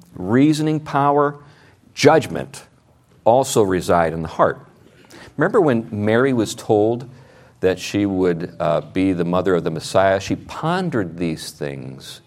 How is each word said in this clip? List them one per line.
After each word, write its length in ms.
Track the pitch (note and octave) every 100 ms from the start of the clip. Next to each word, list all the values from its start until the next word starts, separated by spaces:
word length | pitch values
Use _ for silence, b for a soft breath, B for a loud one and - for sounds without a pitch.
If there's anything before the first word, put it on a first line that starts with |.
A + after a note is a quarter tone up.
| -
reasoning 680 | - F2+ A#2+ D3 D3+ D#3 D#3
power, 580 | D3+ C#3+ C#3+ C#3+ C#3+ C#3+ B B B B _
judgment 720 | - C#3 D#3+ - D#2 C2 - - _ _ _ _ _
also 380 | - B2 C3 B2+
reside 500 | G2 F#2 F2 F2 E2
in 100 | E2
the 60 | D#2+
heart. 380 | - D#3 - - _ B B B B B -
Remember 240 | E3 A#3
when 260 | D#3 A2+ A2+
Mary 400 | G#2+ G#2 A2+ C#3
was 240 | B2 G#2 -
told 520 | - G#2+ G#2+ A#2+ C3+ B B B B _
that 180 | F#2 F#2
she 260 | - G#2 G2+
would, 500 | F#2 F#2 E2 F2 -
uh, 220 | E2 D#2+
be 320 | D2+ F#2+ F#2+
the 120 | F2
mother 300 | E2+ F2+ F#2
of 80 | F2
the 80 | E2
Messiah? 480 | D#2+ - F#2+ F#2+ G2
She 160 | -
pondered 840 | F#2+ - - D#3+ F3+ F3+ C3 F2 E2+
these 340 | F2 D#2 -
things 720 | - D2 C#2 B1+ C2+ - -